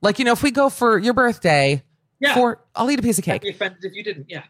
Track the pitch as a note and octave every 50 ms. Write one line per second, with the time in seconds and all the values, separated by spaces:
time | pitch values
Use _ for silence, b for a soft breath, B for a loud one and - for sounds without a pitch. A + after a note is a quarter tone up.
0 | - G#3 G3+ - B3+ A#3+ A#3+ - - D4 A#3+ C4+ C#4 C#4 C4 - B3 A#3 A3 F#3+
1 | F#3+ A#3 A#3+ G3+ B3+ A#3+ A3 - - F3 D3+ C#3+ C#3 C#3 C#3 C#3 - _ _ _
2 | _ _ _ - C4+ C#4+ C4 B3 B3 A#3+ A3+ - _ _ - - A3+ B3+ C#4+ C4
3 | G#3+ A#3+ G#3+ - - - - D3+ - G3+ - - G#3 F#3+ F#3 F3 F3+ F#3+ F#3 G3+
4 | G#3+ G#3+ G3 D3+ C#3 - F3 D3 - _